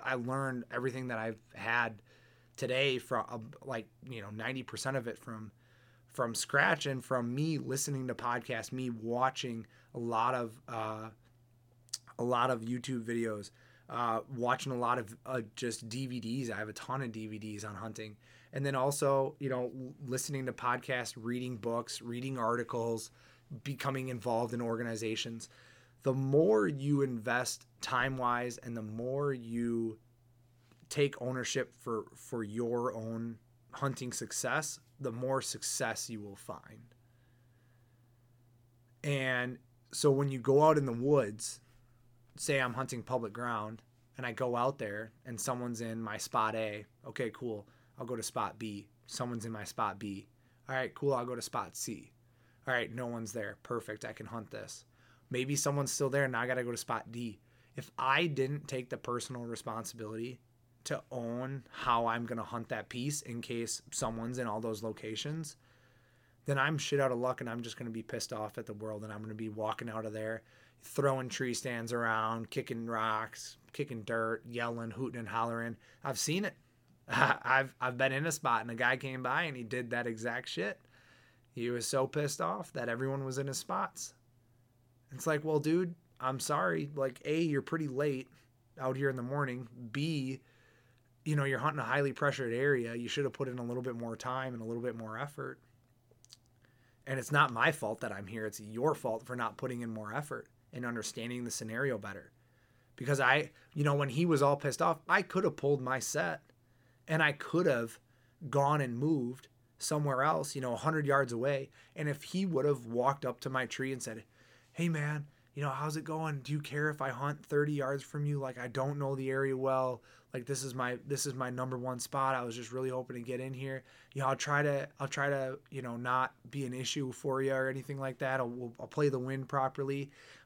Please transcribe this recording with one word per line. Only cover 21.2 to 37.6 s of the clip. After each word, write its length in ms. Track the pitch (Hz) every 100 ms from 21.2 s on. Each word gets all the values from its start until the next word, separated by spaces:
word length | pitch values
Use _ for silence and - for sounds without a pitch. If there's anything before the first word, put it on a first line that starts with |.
| 110 123 127 120
books, 440 | 113 117 117 -
reading 380 | 120 120 131 131
articles, 720 | 113 120 117 123 117 113 113 - - - - 120
becoming 460 | 139 135 139 135 131
involved 440 | 123 120 117 120
in 80 | 120
organizations. 840 | 117 113 120 113 110 110 123 113 - - - - - -
The 100 | 135
more 540 | 131 135 143 175 220 196
you 340 | 143 139 143
invest 640 | 135 120 110 120 - - - -
time-wise 760 | - 127 131 131 123 120 113 -
and 180 | 120 117
the 60 |
more 520 | 107 110 123 135 143
you 680 | 131 117 117 117 117 113 107 - _ _ _ _ _ _ - -
take 320 | - 143 -
ownership 520 | 123 131 117 135 123 -
for, 280 | - 113 92 -
for 280 | - 120
your 500 | 107 110 117 120 120
own 440 | 113 113 113 117 113 _ _ _
hunting 420 | - 139 131 123
success, 640 | 113 113 - 127 139 151 - - -
the 120 | 135
more 300 | 117 127 135
success 680 | - 113 - - 123 110 -
you 120 | 110
will 140 | 104 98
find. 560 | - - - 110 - - _ _ _ _ _ _